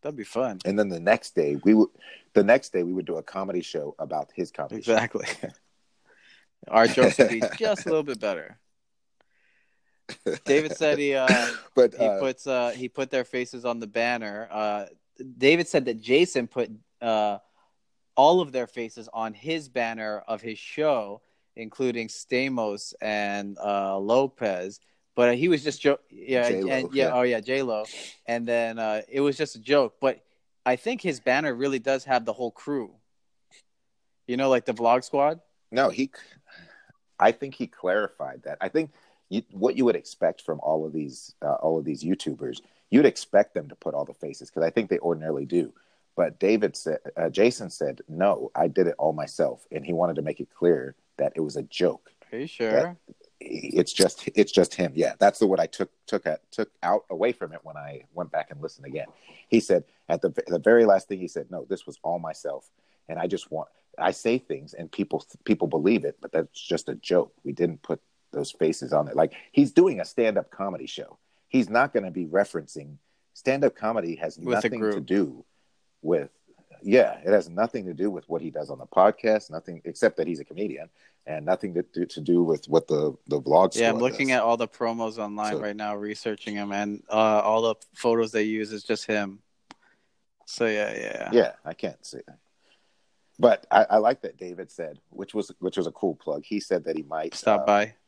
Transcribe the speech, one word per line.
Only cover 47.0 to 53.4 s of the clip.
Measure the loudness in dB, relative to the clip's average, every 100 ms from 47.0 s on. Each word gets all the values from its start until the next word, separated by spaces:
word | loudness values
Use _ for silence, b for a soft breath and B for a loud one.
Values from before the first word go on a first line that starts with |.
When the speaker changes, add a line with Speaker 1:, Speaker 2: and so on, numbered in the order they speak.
| -8 -4
Speaker 2:
uh, | -4
Jason | 2 2 2 -12
said, | -6 -6 -6 -12
"No, | 0 0 0 -4
I | -2 0
did | 2 0
it | 2
all | -2
myself," | -2 -8 -4 -4 -4 _
and | -12
he | -6
wanted | -2 0 -2
to |
make | -6 -8
it | -10
clear | _ 2 2 0 -14 _ -4
that | -4
it | -2
was | -6 -6
a |
joke. | -10 0 0 0 _ _ _
Speaker 1:
Are | -12
you | -12
sure? | -6 0
Speaker 2:
That | 0 0 -6 _ -20 _ _